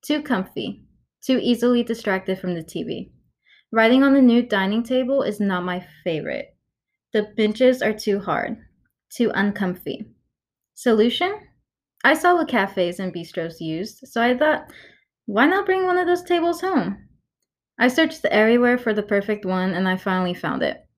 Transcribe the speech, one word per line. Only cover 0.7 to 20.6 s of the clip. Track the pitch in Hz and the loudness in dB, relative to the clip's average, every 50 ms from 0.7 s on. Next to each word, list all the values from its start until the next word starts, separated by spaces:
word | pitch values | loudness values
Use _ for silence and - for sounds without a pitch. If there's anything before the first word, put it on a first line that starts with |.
| 208 - - _ _ _ _ _ _ _ | -12 -14 -18 _ _ _ _ _ _ _
too | - - 262 247 - | -2 -2 0 0 2
easily | - 240 226 240 247 247 240 240 | 0 0 2 2 2 2 2 0
distracted | - 240 220 - 214 190 185 185 - 190 185 | -2 -6 -6 -2 -4 -4 -2 -2 -4 -6 -4
from | - 180 180 | -4 -6 -6
the | 165 160 | -6 -8
T | - - 165 - | -10 -10 -10 -8
V. | - 165 - 190 - _ _ _ _ _ _ _ _ _ _ _ _ - | -8 -8 -10 -10 -16 _ _ _ _ _ _ _ _ _ _ _ _ 0
Writing | 226 220 226 247 269 277 | 2 4 6 6 6 6
on | 277 277 | 6 6
the | 277 262 | 6 6
new | 247 233 240 240 | 6 6 4 2
dining | 240 214 196 190 190 208 226 233 | 2 0 0 0 0 -2 -2 -2
table | - 254 254 262 240 277 277 - | -2 -2 -2 0 0 0 0 0
is | - 208 - | -2 -2 -2
not | 208 196 190 180 175 | -2 -2 -2 -2 -2
my | 180 180 180 180 - - _ _ | -4 -6 -6 -8 -12 -20 _ _
favorite. | 180 165 151 - - 67 58 - - _ _ _ _ _ _ _ _ _ _ _ _ _ | -4 -4 -4 -4 -6 -8 -8 -8 -12 _ _ _ _ _ _ _ _ _ _ _ _ _
The | 220 208 208 - | -2 -2 -2 -2
benches | - 214 214 214 - 262 254 254 254 - | 0 0 0 2 4 4 4 4 4 0
are | 214 214 | -4 -4
too | 214 - 214 196 202 | -4 -2 -2 -2 -2
hard, | - - - - - - 226 - - _ _ _ _ _ _ _ _ _ | -2 -2 -2 -2 -2 -4 -8 -10 -12 _ _ _ _ _ _ _ _ _
too | - - 240 220 - | -4 -2 -2 0 0
uncomfy. | - 196 202 202 - 208 180 180 180 - 151 - - 220 - _ _ _ _ _ _ _ _ _ _ _ _ _ | 0 -2 -2 -2 -2 -4 -4 -6 -6 -8 -10 -10 -10 -12 -18 _ _ _ _ _ _ _ _ _ _ _ _ _
Solution? | - - 254 220 214 214 240 240 - 349 381 415 415 - - _ _ _ _ _ _ _ _ _ _ - | -4 0 2 4 4 4 2 2 0 -2 -2 -4 -6 -12 -20 _ _ _ _ _ _ _ _ _ _ 2
I | 247 302 | 2 2
saw | 302 - 349 359 | 4 4 2 4
what | 339 320 | 4 2
cafes | 262 254 226 196 196 - 202 180 175 180 185 | 0 0 0 0 0 0 -2 -2 -2 -2 -6
and | 190 185 180 | -8 -8 -8
bistros | 180 165 - - - 165 165 165 - | -8 -12 -10 -8 -8 -8 -8 -8 -10
used, | 165 160 160 160 190 226 - _ - | -8 -8 -6 -6 -8 -10 -12 _ -20
so | - - 233 233 | -10 -4 0 0
I | 240 247 247 | 0 2 2
thought, | 294 302 302 - - - - - - - _ _ _ _ _ _ _ | 2 0 0 -2 -4 -12 -20 -20 -20 -20 _ _ _ _ _ _ _
"Why | - 202 208 254 | -4 0 2 4
not | 302 370 392 392 | 4 4 2 2
bring | 392 370 381 370 | 0 0 0 2
one | 370 359 359 | 0 0 0
of | 359 | 2
those | 339 349 349 359 | 0 0 -2 0
tables | - 349 339 320 339 339 339 | -2 0 0 0 0 -2 -2
home?" | - 381 381 277 180 156 196 - - _ _ _ _ _ _ _ _ _ _ _ _ _ _ | -4 -2 0 0 -2 -2 -6 -10 -14 _ _ _ _ _ _ _ _ _ _ _ _ _ _
I | - 226 254 | 0 0 0
searched | 254 - 320 311 320 - - | 2 2 0 0 -2 -4 -4
everywhere | - - 214 214 220 233 240 240 240 247 247 | 0 2 4 4 4 4 4 4 2 2 0
for | 247 240 214 | 0 -2 -2
the | 208 202 | -2 -2
perfect | 208 214 202 196 - 214 208 - | 0 -2 -2 0 -2 -6 -4 -4
one, | 185 185 185 185 190 180 | -4 -2 -2 -2 -2 -2
and | 175 190 185 | 0 0 0
I | 185 | -2
finally | 185 - 202 185 185 185 175 180 | -2 -2 -2 -2 0 -2 -2 -4
found | 180 - 160 147 - | -6 -6 -6 -4 -2